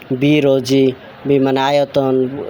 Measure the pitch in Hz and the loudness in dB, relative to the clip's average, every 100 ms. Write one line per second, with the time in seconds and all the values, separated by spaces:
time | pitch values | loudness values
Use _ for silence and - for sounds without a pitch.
0 | - 127 143 151 139 135 120 139 135 127 | -8 -2 2 2 2 0 0 2 2 -2
1 | - - 135 139 135 135 135 143 139 143 | -16 -12 -2 0 2 0 0 0 0 -2
2 | 135 131 127 139 92 | 0 -2 -2 -6 -6